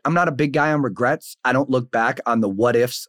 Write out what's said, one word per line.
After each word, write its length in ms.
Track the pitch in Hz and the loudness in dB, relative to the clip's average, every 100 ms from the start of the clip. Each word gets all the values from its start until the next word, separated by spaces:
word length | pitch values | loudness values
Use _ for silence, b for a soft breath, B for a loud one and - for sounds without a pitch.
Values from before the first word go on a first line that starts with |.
| 143 | 0
I'm 80 | |
not 160 | 170 175 | 0 0
a 40 | |
big 180 | 131 147 | 0 0
guy 180 | 147 151 | 0 0
on 80 | 151 | 0
regrets. 540 | 127 92 123 160 - - 127 | -2 0 0 0 -6 -6 0
I 60 | |
don't 160 | 131 135 | 0 2
look 220 | 127 120 | -2 0
back 280 | 117 117 135 120 | -2 0 -2 -2
on 140 | 117 | 0
the 80 | 104 | 0
what 280 | 98 120 120 | 0 2 2
ifs 280 | 123 - | 0 -4